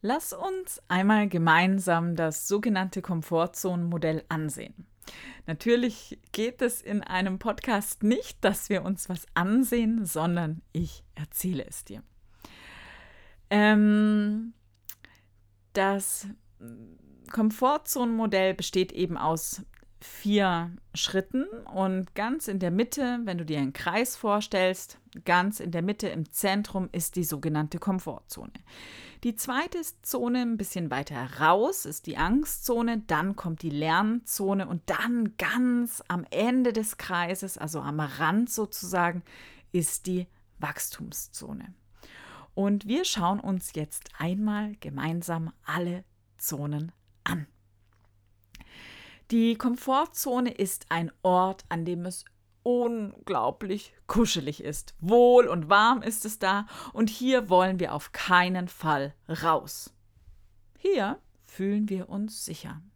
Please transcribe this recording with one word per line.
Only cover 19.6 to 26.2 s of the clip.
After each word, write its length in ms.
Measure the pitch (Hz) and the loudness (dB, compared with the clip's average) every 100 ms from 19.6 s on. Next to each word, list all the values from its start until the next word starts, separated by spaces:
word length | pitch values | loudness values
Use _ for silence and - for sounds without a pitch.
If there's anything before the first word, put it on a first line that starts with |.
| - - - - | -14 -20 -20 -20
vier 680 | - - 202 208 196 170 170 175 - | -20 -6 2 4 4 2 -2 -10 -12
Schritten 520 | - - 190 190 254 339 453 - | -6 -2 -2 0 -4 -4 -8 -10
und 420 | - 190 185 180 | -2 0 0 -4
ganz 320 | - 214 302 - | -4 -2 -2 -4
in 120 | 196 | -2
der 120 | 180 | 0
Mitte, 500 | 180 254 - 254 240 | 2 0 0 -2 -2
wenn 140 | 226 175 | -4 -4
du 80 | 160 | -2
dir 120 | 151 | -2
einen 140 | 135 | -2
Kreis 440 | 135 - 185 254 - | -2 -2 0 0 -2
vorstellst, 800 | 226 208 208 196 185 185 - - _ - | 0 0 0 2 2 0 -8 -20 _ -12
ganz 360 | - 175 190 214 | 2 4 4 -2
in 100 | - | -4
der 100 | 170 | -2
Mitte 280 | 180 208 202 | -2 -2 -4
im 220 | - | -4